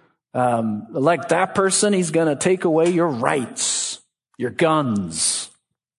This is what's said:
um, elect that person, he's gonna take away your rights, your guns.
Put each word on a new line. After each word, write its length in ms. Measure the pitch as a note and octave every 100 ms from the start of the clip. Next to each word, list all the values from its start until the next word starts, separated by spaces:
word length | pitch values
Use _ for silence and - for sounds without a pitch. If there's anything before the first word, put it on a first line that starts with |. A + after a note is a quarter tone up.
| _ _ _
um, 540 | B2+ B2 A#2 A2+ G#2 -
elect 360 | - C#3 E3+ -
that 260 | E3 F#3
person, 380 | - F#3+ F#3+ G#3
he's 180 | G3 F3
gonna 240 | D#3+ D#3+
take 300 | C#3 F#3 F#3
away 260 | F#3 D#3+ E3+
your 160 | F3 E3+
rights, 920 | B2 B2+ D#3 A2+ - - - - - _ _ _ -
your 120 | A#2+
guns. 1000 | G#2 E3 D#3 C3+ G#2 F2+ D#2+ - - - _ _ _ _